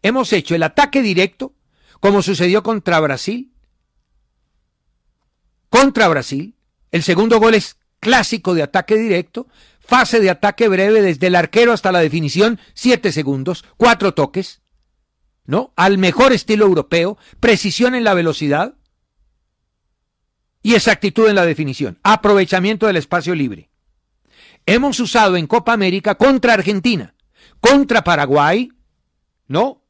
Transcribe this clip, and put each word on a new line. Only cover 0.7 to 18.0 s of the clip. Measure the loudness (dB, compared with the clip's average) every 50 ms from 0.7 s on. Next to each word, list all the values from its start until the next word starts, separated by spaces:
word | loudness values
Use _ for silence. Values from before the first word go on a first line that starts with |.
| _ 0 0 0 0 -2
directo, | 0 0 0 0 0 -2 _ _ -16 -16 _ _ _ _ _ _ _ _ _ _
como | 0 2 2 2
sucedió | 0 -2 -2 -2 0 0 0 0
contra | 0 -2 -6 -4 -2 0 0 0
Brasil. | 0 0 -4 -4 -6 -8 -8 -8 -10 _ _ _ _ _ _ _ _ _ _ _ _ _ _ _ _ _ _ _ _ _ _ _ _ _ _ _ _ _ _ _ _ _ _ _ _ _ _ _ _ _ _ _ _ _
Contra | 2 4 4 4 2 0 0 2
Brasil, | 2 -2 -4 -6 -8 -10 -10 -10 -16 _ _ _ _ _ _ _
el | -4 -4
segundo | -2 0 0 0 2 2 4 4
gol | 4 4 2
es | 2 -2 -4 -16 _ _ _ _ _
clásico | -2 0 0 0 0 -2 -6 -6 -4 -2 -2
de | -2
ataque | -2 -2 -4 -6 -2 0 -2
directo, | -2 0 0 -2 -4 -4 _ _ -16 -16 _ _ _ _ _ _ _
fase | _ 0 2 2 2 2 2 2
de | 2 2
ataque | 0 0 -2 -4 0 0 0 0
breve | 2 0 2 2 2 2
desde | 2 0 0 -2 -2
el | 0 2
arquero | 0 0 0 2 2 2 2
hasta | 2 0 -2 0
la | 0 2
definición, | 0 0 -2 -4 -4 -4 0 0 0 0 0 -4 _ _ _
siete | -4 0 0 0 0 0 -4
segundos, | -4 -2 -4 -4 -6 -4 -6 -8 -8 -8 _ _ _
cuatro | _ 2 2 2 2 -2 -4 -2
toques, | -2 -4 -4 -4 -10 -10 -10 -14 _ _ _ _ _ _ _ _ _ _ _ _ _ _ _ _ _ _
¿no? | -4 -4 -4 -4 -4 _
Al | 0 2 2 2 2
mejor | 0 -2 2 2 4 4
estilo | 4 0 0 -2 0 2 2
europeo, | 2 2 0 -2 _ -2 -2 -2 -2 -6 _ _ _ _ _
precisión | 0 0 0 0 -2 -6 -2 0 -2 0 0
en | 0